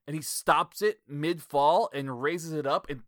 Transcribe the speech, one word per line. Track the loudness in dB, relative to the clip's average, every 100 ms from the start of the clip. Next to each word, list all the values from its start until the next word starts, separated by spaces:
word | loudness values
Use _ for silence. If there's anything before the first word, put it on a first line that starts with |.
| -10
and | -8
he |
stops | -6 -4 2 2 2 0
it | -2 -2 _
mid-fall | -4 -4 -4 -2 4 6 4 2
and | -2 -6 -4
raises | -4 -4 -6
it | -4 0
up | -2 -2
and | -12